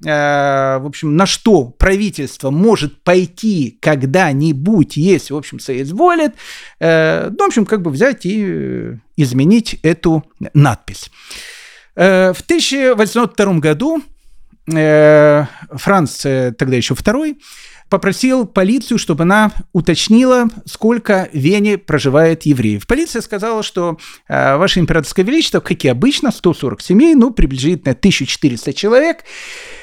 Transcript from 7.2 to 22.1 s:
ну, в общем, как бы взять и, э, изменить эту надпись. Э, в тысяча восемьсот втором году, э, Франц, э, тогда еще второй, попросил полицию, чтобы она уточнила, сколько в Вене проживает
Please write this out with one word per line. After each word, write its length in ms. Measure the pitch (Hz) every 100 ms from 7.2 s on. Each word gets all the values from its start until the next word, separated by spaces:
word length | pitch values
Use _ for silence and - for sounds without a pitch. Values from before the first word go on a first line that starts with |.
| -
ну, 140 | 240
в 40 | 403
общем, 180 | 233 196
как 160 | 214
бы 80 | 170
взять 340 | 135 254 - 175
и, 180 | 214 196
э, 500 | 160 131 127 113 117 _ -
изменить 640 | 131 127 151 226 220 -
эту 420 | 156 165 170 156 - _ -
надпись. 560 | 147 143 104 - 95 - _ - - - - - - _ -
Э, 360 | 190 185 185
в 100 | 180
тысяча 520 | - 339 - 277 254
восемьсот 380 | 220 214 233 233
втором 260 | - 196 170
году, 440 | 151 151 285 320 - - - - - _ -
э, 720 | 160 156 151 151 151 151 147 139 - -
Франц, 520 | 139 - 196 147 -
э, 300 | 143 131 127 113
тогда 200 | 131 123
еще 180 | -
второй, 440 | 131 - 254 311 - - - - - -
попросил 580 | 202 202 180 262 262 214
полицию, 520 | 196 190 262 - 233
чтобы 240 | - 151
она 280 | 170 208 214 - -
уточнила, 760 | 180 180 160 - 226 254 254 233 - -
сколько 640 | - 220 240 233 190 180
в 40 | 147
Вене 420 | 143 208 208 202
проживает 640 | - 151 139